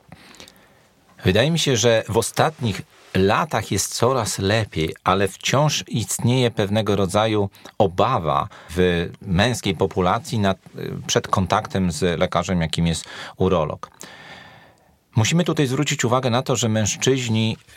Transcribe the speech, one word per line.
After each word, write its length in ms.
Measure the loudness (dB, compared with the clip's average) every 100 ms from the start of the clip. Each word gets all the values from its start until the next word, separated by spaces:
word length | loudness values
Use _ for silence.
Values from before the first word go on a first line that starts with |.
| _ -20 -20 -20 -20 -20 -20 _ _ _ _ -4 0
Wydaje 260 | 2 2
mi 80 | 2
się, 180 | 0 2
że 260 | 4 4 2
w 80 | 0
ostatnich 640 | 0 0 0 0 -4 -4 -10 _ -4
latach 580 | 0 2 2 0 -4 -2
jest 240 | -4 -4 0
coraz 440 | 0 0 -2 -2
lepiej, 560 | 0 0 0 -2 -4 -2
ale 240 | 0 0 0
wciąż 560 | -2 -2 0 2 -2 -4
istnieje 640 | -4 -4 -2 0 2 2
pewnego 440 | 0 0 0 0 0
rodzaju 540 | 0 0 2 2 -2 -6 -10 0
obawa 680 | 0 2 0 0 0 0 -2 -8 -6
w 400 | 0 2 2 -2 -8
męskiej 540 | -2 2 2 2 -2 0
populacji 640 | 0 0 0 0 -2 -2
nad, 180 | 0 -2 -6 -12 -10 -8 -2
przed 200 | -2 0
kontaktem 640 | 0 2 0 0 -2 -2
z 280 | 0 0 0
lekarzem, 420 | 0 0 0 0
jakim 260 | -2 0 0
jest 180 | -2 -6 -14 -12 -2
urolog. 540 | 0 2 0 -6 -12 -18 -20 -20 -20 -20 -20 -20 -20 _ _ _ _ -2
Musimy 280 | 2 2
tutaj 240 | 0 0 0
zwrócić 380 | 0 -2 -2 0
uwagę 240 | 0 2
na 120 | -2
to, 140 | 0 0
że 140 | 0
mężczyźni, 880 | 0 0 0 0 0 0 0 0 -4 -8